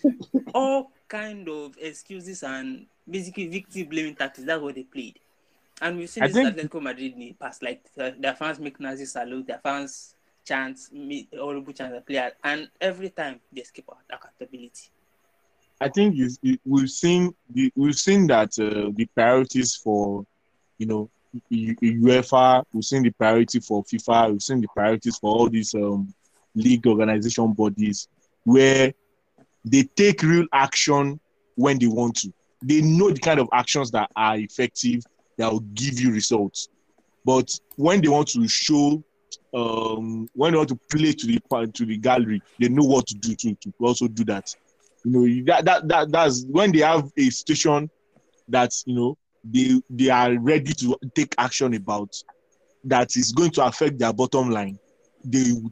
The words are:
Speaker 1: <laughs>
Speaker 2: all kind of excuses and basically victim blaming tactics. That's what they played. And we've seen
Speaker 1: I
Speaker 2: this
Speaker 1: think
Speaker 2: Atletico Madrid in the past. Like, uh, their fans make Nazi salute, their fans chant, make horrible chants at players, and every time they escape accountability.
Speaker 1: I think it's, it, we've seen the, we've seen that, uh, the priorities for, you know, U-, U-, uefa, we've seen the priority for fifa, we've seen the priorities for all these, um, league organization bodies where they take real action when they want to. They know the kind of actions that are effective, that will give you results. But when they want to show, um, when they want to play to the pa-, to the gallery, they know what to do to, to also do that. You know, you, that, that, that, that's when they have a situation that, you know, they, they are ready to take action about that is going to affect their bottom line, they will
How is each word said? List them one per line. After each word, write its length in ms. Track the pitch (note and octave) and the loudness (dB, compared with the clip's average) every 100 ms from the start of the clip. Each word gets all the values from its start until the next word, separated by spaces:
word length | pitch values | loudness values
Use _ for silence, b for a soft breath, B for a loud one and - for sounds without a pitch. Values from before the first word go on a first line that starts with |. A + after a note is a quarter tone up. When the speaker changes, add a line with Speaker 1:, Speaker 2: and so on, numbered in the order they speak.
| C#4 | -2
Speaker 1:
<laughs> 440 | B3 - C4 B3+ | -2 -6 -6 -4
Speaker 2:
all 360 | B3 C4+ C4+ C4 _ - | -2 0 -2 -4 _ -14
kind 400 | G#3+ G#3+ G3+ E3 | -12 -12 -14 -14
of 280 | D3+ C#3+ C3+ | -14 -14 -16
excuses 640 | D#3 D3 - F#3+ F3+ F#3 | -16 -16 -18 -18 -16 -14
and 440 | C3+ C3+ C3 C3 - _ - | -12 -10 -12 -14 -18 _ -12
basically 400 | F#3+ F3+ G3+ E3+ | -12 -10 -12 -10
victim 380 | F#3+ - F#3+ D#3 | -10 -12 -14 -10
blaming 300 | D#3+ D#3 D3 | -8 -8 -8
tactics. 300 | C3+ C3+ C3+ | -10 -8 -6
That's 140 | E3 | -6
what 140 | C#3+ | -6
they 80 | C3 | -12
played. 360 | C3 C#3 A2 - _ _ _ _ _ - | -16 -16 -16 -18 _ _ _ _ _ -10
And 160 | E3 F3 | -8 -8
we've 140 | E3+ | -10
seen 140 | A3+ | -4
Speaker 1:
I 20 | A3 | 0
Speaker 2:
this 100 | A#3 | 2
Speaker 1:
think 200 | C4 D#3+ | 0 -2
Speaker 2:
Atletico 260 | D3+ E3 | -8 -10
Madrid 300 | C3+ B2 C3 | -10 -10 -12
in 60 | B2 | -14
the 120 | A#2+ | -20
past. 300 | - - - | -16 -16 -12
Like, 220 | B2 B2+ _ C#3 | -12 -12 _ -12
uh, 120 | B2+ C3 | -10 -8
their 160 | C3+ | -8
fans 240 | C3 D#3 D3+ | -6 -8 -8
make 200 | D3 - | -12 -12
Nazi 260 | C3+ C3+ C3+ | -14 -12 -12
salute, 400 | C3 A#2+ C3 C3 | -12 -10 -12 -12
their 120 | - | -10
fans 560 | C#3 C#3+ C3+ - - _ _ _ | -8 -8 -10 -16 -20 _ _ _
chant, 340 | - C3+ C3 C3 - | -8 -8 -8 -12 -20
make 360 | C#3+ C#3+ C#3+ - - | -18 -14 -14 -14 -12
horrible 340 | C#3+ C#3+ C#3 | -10 -10 -12
chants 240 | C#3 C3 A#2+ | -14 -14 -14
at 100 | - | -8
players, 260 | C3+ B2 - | -8 -8 -8
and 260 | D3 D3+ D#3 - | -8 -8 -10 -8
every 300 | F#3+ F3+ F#3+ | -6 -6 -12
time 300 | - D3 B2 _ | -12 -12 -14 _
they 80 | C3 | -20
escape 280 | A#2+ - - - - | -20 -20 -20 -20 -20
accountability. 800 | - - - - C4 A#2+ - - _ _ _ _ _ _ _ _ - | -20 -20 -20 -20 -20 -20 -20 -20 _ _ _ _ _ _ _ _ -8
Speaker 1:
I 80 | C3+ | -2
think 280 | G3 G#3 D3 | 2 2 2
it's, 200 | B2+ B2+ | -2 -2
it, 180 | C3 C3 | -2 -2
we've 260 | C3 C3+ C3+ | 0 0 0
seen 440 | - F3 F3+ F3 - - | 0 0 2 0 -4 -8
the, 220 | B2 C3 C3+ | -2 0 0
we've 180 | C#3+ | 0
seen 320 | C#3+ - G3+ E3 | 0 2 4 6
that, 320 | A2+ G#2 - | 4 2 -2
uh, 320 | G#2+ G#2 G#2 | -4 -2 -4
the 140 | G#2 A2+ | -4 -4
priorities 640 | - A#2 C3 C3 B2+ B2 - | 0 4 4 2 -2 -2 -4
for, 500 | A2 G#2 G2+ G2+ G2+ _ _ _ _ - | -2 -2 -2 -6 -10 _ _ _ _ -8
you 80 | A2+ | -6
know, 220 | G#2+ G#2+ _ _ A#3+ - | -4 -6 _ _ -16 -6
U-, 260 | A2+ A2+ - | -4 -4 0
U-, 200 | A#2 A#2 | 0 4
uefa, 640 | A#2+ B2+ B2 C3 B2+ B2+ - | 4 4 4 4 6 4 0
we've 120 | A2 | -8
seen 200 | - C#3 | -2 0
the 60 | A#2+ | 0
priority 500 | - A2 A2+ A#2 A#2+ | 2 2 4 2 -2
for 240 | - G#2 | -4 -4
fifa, 480 | - A2+ - A#2 A2+ | -4 -4 2 4 4
we've 100 | G2+ | 0
seen 180 | - B2+ | -2 -2
the 80 | G#2 | -2
priorities 440 | - G#2+ A2+ A#2+ - | 0 0 0 -4 -4
for 120 | G#2+ | 0
all 160 | A2 A2+ | 2 2
these, 260 | A2+ G#2 | 0 -2
um, 380 | G#2+ G2+ G2+ G2 - _ _ _ A2 | -2 -2 -2 -6 -12 _ _ _ 0
league 300 | A#2+ A#2+ A#2 | 2 4 4
organization 640 | G#2+ A2 G#2+ A#2 B2 A2+ | 4 2 0 -2 0 0
bodies 560 | G#2 G#2+ G2+ G#2 G2+ - _ _ _ | 2 0 0 -2 -4 -10 _ _ _
where 500 | A#2 C3 C3+ C3+ C3 - _ _ _ _ _ _ | 4 6 6 6 2 0 _ _ _ _ _ _
they 200 | A2+ C3+ | 2 2
take 380 | C3+ - G3+ G3+ | 4 4 4 4
real 240 | D#3+ E3+ E3 | 4 4 4
action 680 | C#3 C#3 - - C#3+ C#3 D3 _ _ _ | 2 0 0 2 2 0 -4 _ _ _
when 240 | - C#3 C3+ | 0 2 4
they 80 | A#2+ | 2
want 300 | A2 A#2+ A2 | 2 -2 -4
to. 160 | G2 - _ _ | -8 -12 _ _
They 180 | B2+ D3+ | 0 2
know 300 | D#3 E3 G3+ | 4 4 4
the 100 | C#3 | 2
kind 180 | E3 D3 | 0 0
of 100 | A#2+ | 2
actions 400 | B2 A#2+ D3 B2 | 0 0 -2 -2
that 180 | A2 G2+ G#2+ | -4 -4 -2
are 200 | A2 A2 | 0 -2
effective, 680 | G#2 - B2 - A#2+ A#2+ - _ _ - | -4 -4 -4 -2 -2 -2 -6 _ _ -6
that 140 | A2+ | -2
will 100 | G#2+ | -2
give 380 | G#2+ G#2 C#3 B2 | -6 -8 -6 -2
you 120 | B2+ | 0
results. 560 | G#2+ - A#2 G2+ - - _ _ _ _ _ | 0 0 0 0 -6 -14 _ _ _ _ _
But 240 | C3 C3 B2 - - - | 0 2 0 -6 -12 0
when 240 | D#3 G3 | 2 4
they 80 | D3+ | 4
want 200 | D3 D3+ | 4 2
to 180 | A#2+ A2+ | 0 0
show, 540 | - - D3 C#3+ D3+ - _ _ - _ | 0 2 2 2 0 -6 _ _ -20 _
um, 720 | B2 A#2 A2+ A2+ A2 A2+ A2+ A2+ | -6 -4 -2 -4 -4 -6 -8 -8
when 180 | B2 D#3+ | -2 2
they 60 | D#3+ | 2
want 100 | D3+ | 0
to 80 | B2 - | -4 -4
play 220 | D3+ D#3 | 0 0
to 140 | D3 A#2 | 0 0
the 120 | A#2 - | -2 -2
pa-, 180 | B2 A2+ | -4 -4
to 200 | - A2+ | -4 -4
the 100 | A2 | -2
gallery, 460 | B2+ B2+ A2 G#2 - - | 2 2 2 -4 -6 -2
they 80 | B2 | 2
know 160 | C3+ | 4
what 220 | C#3 C3+ - | 4 4 0
to 80 | |
do 200 | G#2 A2+ G#2+ | -6 -6 -4
to, 180 | A#2 | -4
to 180 | G2+ G2+ - | -6 -10 -2
also 280 | A#2+ A#2+ A#2+ | 0 0 -2
do 160 | A2 | -2
that. 300 | G#2+ G2 - - _ _ _ _ | -4 -4 -8 -18 _ _ _ _
You 60 | A#2+ | 0
know, 120 | B2+ | 4
you, 200 | A#2+ B2 | 4 4
that, 200 | C3 C3 | 2 2
that, 240 | E3 F3 D#3+ | 4 2 2
that, 240 | E3+ D3+ | 0 2
that's 320 | E3 D#3 B2 C3 | 2 2 0 0
when 220 | D#3 G#3 | 2 4
they 80 | D#3+ | 4
have 300 | D3+ E3 C#3 - | 4 2 0 0
a 140 | C3 | 0
situation 580 | - - D3+ D#3 D3 D3+ _ _ _ _ _ - | 0 -4 0 2 0 -2 _ _ _ _ _ -2
that, 260 | B2+ B2 - | 0 0 -2
you 100 | C3 | -4
know, 220 | B2 A#2+ D#3 _ _ | -2 -2 -4 _ _
they, 360 | A2+ B2+ B2+ B2+ - | -2 2 4 2 0
they 220 | B2 C3 | 0 2
are 260 | B2 B2 A#2+ | 4 4 2
ready 340 | A#2+ D#3 C3+ | 2 0 0
to 240 | D3+ B2 C3 B2+ | -4 -2 -4 -4
take 200 | - C#3+ - | -4 -2 -2
action 360 | B2+ - C3 | -2 -2 -2
about 400 | A2 F#2+ G#2 G#2 - - - _ _ _ _ | -2 -4 -6 -6 -14 -20 -20 _ _ _ _
that 320 | C3 B2+ B2 B2 | 0 0 0 -2
is 160 | A#2 | -2
going 200 | B2 E3+ | 2 2
to 120 | D#3 | 2
affect 340 | B2+ - D3 C3 | 0 0 -2 0
their 140 | A#2 | -2
bottom 380 | G#2+ B2+ C3+ B2+ | 0 0 0 0
line, 280 | G#2+ G2 G2 _ _ _ _ | -2 -4 -10 _ _ _ _
they 280 | B2+ C3 B2 | -2 0 2
will 180 | A#2 A2+ | 0 -2